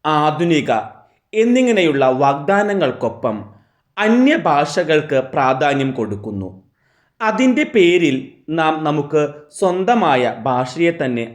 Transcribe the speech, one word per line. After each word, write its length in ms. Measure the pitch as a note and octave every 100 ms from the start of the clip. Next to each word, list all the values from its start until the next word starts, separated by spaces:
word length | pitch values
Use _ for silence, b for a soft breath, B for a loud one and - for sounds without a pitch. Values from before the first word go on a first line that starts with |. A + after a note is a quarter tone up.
ആധുനിക 680 | D3+ D3+ D3+ D3+ E3+ D#3 C3 A2+ - - b b _
എന്നിങ്ങനെയുള്ള 720 | G#3+ A3+ B3 B3 G#3+ E3 C3+ C3 B2+
വാഗ്ദാനങ്ങൾക്കൊപ്പം 1200 | C#3 C#3 D3 G3+ G#3 G3 C#3+ A#2 A#2 - A#2+ G#2+ G2+ b b b b -
അന്യഭാഷകൾക്ക് 1200 | G#3+ A#3+ C4 D#4+ F3 C#3+ C#3+ F#3+ D#3+ D#3 D3+ C#3 C3
പ്രാധാന്യം 600 | D3+ C3 C3+ D3 C#3 C3+
കൊടുക്കുന്നു. 560 | B2 G#2 G2+ A2 G2+ F#2 - _ _ _ _ _ _
അതിൻ്റെ 440 | A3 G#3+ C4 B3 D#4
പേരിൽ 480 | A3+ F3 F3 E3 C3 - - -
നാം 240 | D#3+ D#3+ D#3
നമുക്ക് 380 | D#3 D3+ C#3+ D#3 D3 - -
സ്വന്തമായ 720 | - F#3+ F3+ F#3+ A#3 F3 C3 A#2+ A2
ഭാഷയെ 480 | A#2+ B2+ B2+ D#3+ E3+
തന്നെ 320 | E3 C3+ A#2+ A#2